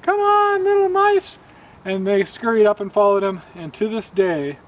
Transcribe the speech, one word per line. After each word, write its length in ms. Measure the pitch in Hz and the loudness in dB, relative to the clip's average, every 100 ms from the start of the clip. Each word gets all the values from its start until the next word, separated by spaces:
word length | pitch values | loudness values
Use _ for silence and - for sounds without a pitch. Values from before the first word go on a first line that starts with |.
Come 160 | - 415 | -2 0
on, 460 | 403 415 415 403 | 2 2 2 0
little 240 | 381 403 392 | 0 0 0
mice! 480 | 370 403 403 - - - - - - | 0 2 0 -4 -20 -20 -20 -20 -16
And 220 | 190 190 190 | -8 -4 0
they 180 | 202 | 0
scurried 420 | 196 - 233 226 208 | -2 -4 -2 2 2
up 140 | 208 | 2
and 120 | 202 | -4
followed 300 | 311 202 202 | 2 2 2
him, 200 | 196 190 - | 0 -6 -12
and 180 | 180 160 | -16 -16
to 140 | - 214 | -6 -4
this 220 | 220 190 | -4 -6
day 480 | 190 185 160 143 143 | -2 0 0 -6 -10